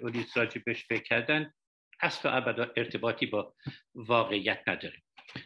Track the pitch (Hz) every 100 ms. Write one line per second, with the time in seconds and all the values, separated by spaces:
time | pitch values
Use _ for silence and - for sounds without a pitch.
0 | 120 117 113 123 113 113 - 113 - 113
1 | - 117 117 151 151 _ _ _ _ -
2 | 170 - 139 127 127 113 117 - 113 95
3 | 117 113 135 104 - _ - - _ -
4 | 113 120 110 101 95 98 - 90 - -
5 | _ - - -